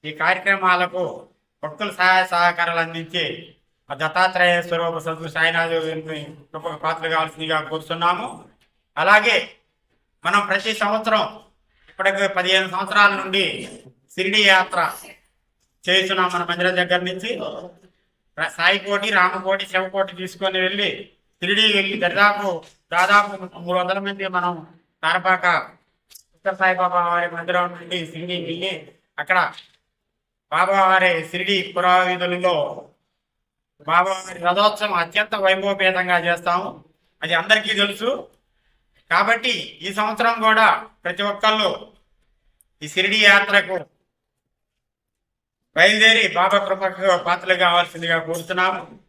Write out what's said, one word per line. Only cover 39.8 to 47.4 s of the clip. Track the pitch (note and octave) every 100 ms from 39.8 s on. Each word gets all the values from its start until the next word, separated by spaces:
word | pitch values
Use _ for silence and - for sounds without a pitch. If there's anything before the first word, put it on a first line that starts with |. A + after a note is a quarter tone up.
| F3
ఈ | G3+
సంవత్సరం | G#3+ G#3+ A#3 A#3 A3
కూడా | A3 G#3+ D#3 - _
ప్రతి | F3 F3+ G3+
ఒక్కళ్ళు | G#3 A3 G#3+ G3+ C3+ - _ _ _ _ _ _ _ _ _
ఈ | D3+
షిరిడి | F#3 F#3+ G#3+ G#3
యాత్రకు | G3+ G3+ G3+ F#3+ F#3+ - _ _ _ _ _ _ _ _ _ _ _ _ _ _ _ _ _ _ D3+
బయలుదేరి | F#3 G#3+ A3 A#3 G3+ E3+
బాబా | F#3+ G3+ G3
కృపకు | F#3+ F#3+ F3+ F#3+ F3 E3+
పాత్రలు | F3